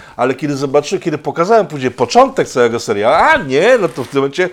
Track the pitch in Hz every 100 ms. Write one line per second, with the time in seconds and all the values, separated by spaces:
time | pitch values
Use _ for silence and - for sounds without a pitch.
0 | - - 113 131 147 139 139 143 143 185
1 | 170 151 - 165 175 226 185 147 127 -
2 | 117 - 269 - 143 131 120 110 - 101
3 | 110 160 262 311 147 135 202 254 175 -
4 | 117 139 139 156 180